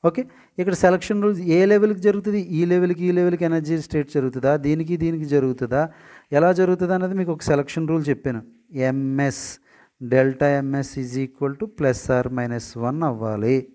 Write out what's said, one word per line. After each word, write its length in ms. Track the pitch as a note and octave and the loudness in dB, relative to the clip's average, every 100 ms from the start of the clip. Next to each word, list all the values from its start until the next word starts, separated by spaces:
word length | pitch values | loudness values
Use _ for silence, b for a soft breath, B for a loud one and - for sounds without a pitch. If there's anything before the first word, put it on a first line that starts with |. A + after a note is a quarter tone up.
| E3+ | 0
ఓకే, 200 | E3+ B3+ B B - | 0 -8 B B -4
ఇక్కడ 140 | F3+ | -4
సెలక్షన్ 500 | F3 F#3 F3+ - G#3 | 4 4 4 0 0
రూల్స్ 180 | G#3 F#3+ | 0 0
ఏ 240 | F3+ E3 G3 | 2 4 6
లెవెల్‌కి 340 | G#3 G#3+ G3 | 6 4 2
జరుగుతుంది? 400 | G3 G3+ G3+ G#3 | 0 0 -2 -4
ఈ 260 | F3+ D#3+ E3+ | -2 0 2
లెవెల్‌కి, 400 | F3+ F3+ E3 F3+ | 2 2 0 0
ఈ 60 | |
లెవెల్‌కి 340 | F3+ F3+ F3 E3+ | 2 2 0 0
ఎనర్జీ 360 | E3 D3+ D#3+ | 0 -2 -4
స్టేట్ 320 | D3+ D#3 C#3 | -2 -4 -2
జరుగుతుందా? 420 | D3 C3 B2 C3 D3 | -2 -2 0 0 0
దీనికి, 420 | C#3+ D#3 D#3+ F3 | 0 -2 -2 -2
దీనికి 280 | E3 E3 D3+ | -2 -2 0
జరుగుతుందా? 640 | C#3+ C3 B2+ A#2+ C3 D#3+ B B B B | 2 2 -2 -2 0 -2 B B B B
ఎలా 200 | C#3+ E3+ | 2 4
జరుగుతుందా 440 | F#3 F3+ F3+ F3+ F#3 | 4 2 2 0 -2
అనేది 180 | F#3 | -2
మీకు 180 | G3 F3 | -2 -4
ఒక 100 | D#3 | -4
సెలక్షన్ 460 | - C#3+ C#3 - D#3+ | 0 0 0 -4 -2
రూల్ 180 | E3 D3 | 0 0
చెప్పాను. 320 | C3+ C#3+ A#2 - _ _ | -2 -2 -6 -10 _ _
ఎంఎస్ 880 | D3+ C3 C3+ C3+ C3+ C#3 - - - b b b b | -2 -2 0 -2 0 -2 -2 -10 -14 b b b b
delta 400 | B2 C3 C3 C3 | 0 2 2 2
ఎంఎస్ 560 | C#3+ C#3+ C3+ C#3 C3+ C#3 | 2 2 0 -4 -4 -8
is 80 | B2 B2+ | -6 -6
equal 360 | C3 _ C#3 | -6 _ -6
to 100 | C#3 | -4
plus 320 | G#3+ - C#3+ B2 | -10 -2 0 0
or 380 | - B2+ B2 | 0 0 0
minus 560 | B2+ A#2+ A#2+ - A#2+ A#2 | -4 -4 -6 -8 -6 -4
one 140 | D3 | -2
అవ్వాలి. 640 | D#3+ A2+ A2 G#2+ A2 C3 B2+ | -2 -2 -4 -2 2 0 -2